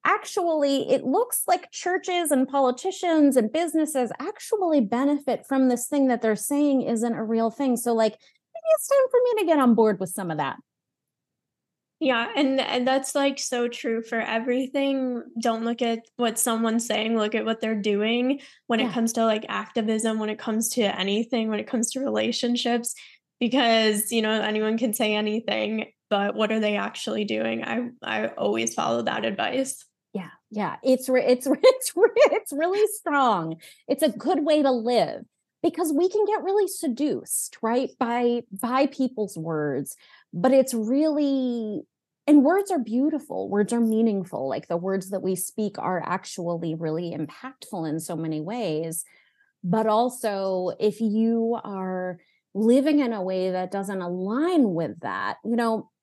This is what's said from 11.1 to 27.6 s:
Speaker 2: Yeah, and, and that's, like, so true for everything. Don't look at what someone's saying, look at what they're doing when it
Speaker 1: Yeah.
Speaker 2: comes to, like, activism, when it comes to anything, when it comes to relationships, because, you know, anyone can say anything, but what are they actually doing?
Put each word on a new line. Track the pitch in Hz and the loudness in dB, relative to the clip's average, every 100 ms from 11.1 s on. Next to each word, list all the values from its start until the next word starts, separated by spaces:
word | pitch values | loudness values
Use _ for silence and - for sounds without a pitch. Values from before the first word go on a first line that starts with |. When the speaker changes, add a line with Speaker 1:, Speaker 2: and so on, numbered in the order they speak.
| _ _ _ _ _ _ _ _ _ | _ _ _ _ _ _ _ _ _
Speaker 2:
Yeah, | 285 240 233 | 0 0 0
and, | 453 269 269 | 0 0 0
and | - 254 | 0 0
that's, | 247 269 269 | 2 0 0
like, | 285 277 277 | 0 0 -2
so | - 247 240 | -6 -2 -4
true | 233 - 226 | -4 -4 -4
for | 226 233 | -4 -4
everything. | - 226 247 247 262 277 277 269 254 240 - 233 | -2 -4 -2 -2 -2 -2 0 0 -2 -6 -8 -4
Don't | 233 226 | -2 -2
look | 226 233 | -2 -2
at | 233 226 - - | -2 -2 -8 -4
what | 233 226 | -2 0
someone's | 254 226 226 226 | -2 0 2 0
saying, | 226 208 226 226 | 0 -2 0 0
look | 214 220 | 0 0
at | |
what | 220 220 | -2 -2
they're | 220 220 | -2 -2
doing | 208 202 214 240 247 277 - - _ | 0 0 2 2 0 -2 -6 -20 _
when | 233 | 0
it | 254 | 0
Speaker 1:
Yeah. | |
Speaker 2:
comes | 233 226 | 0 0
to, | 233 | 2
like, | 226 214 220 | 2 0 -2
activism, | 202 208 - 220 220 220 220 | -8 -4 -4 0 0 0 -2
when | 214 | -4
it | 214 | -4
comes | - 220 226 | -2 -2 -2
to | - | 0
anything, | 202 - 190 202 226 240 220 | 0 0 0 0 0 -2 -2
when | 208 | -4
it | 220 | -2
comes | 240 233 | -2 -2
to | 262 | -2
relationships, | 277 214 220 233 240 240 240 240 240 - - - _ _ | -2 0 0 -2 0 0 0 -2 -2 -10 -16 -20 _ _
because, | 240 254 285 226 220 208 214 | 0 4 4 4 4 2 0
you | 233 | 0
know, | 214 | 0
anyone | 220 214 214 214 220 | 0 0 0 0 0
can | 233 | 0
say | 208 214 | 0 0
anything, | 214 214 214 220 220 208 220 - _ _ | 0 0 -2 -2 -2 -2 -2 -6 _ _
but | 202 202 | 0 0
what | - 214 | 0 0
are | 220 | 0
they | 214 208 | 0 -2
actually | 202 - - 214 | -4 -6 -6 -4
doing? | 208 - 226 226 | -2 -2 -2 -4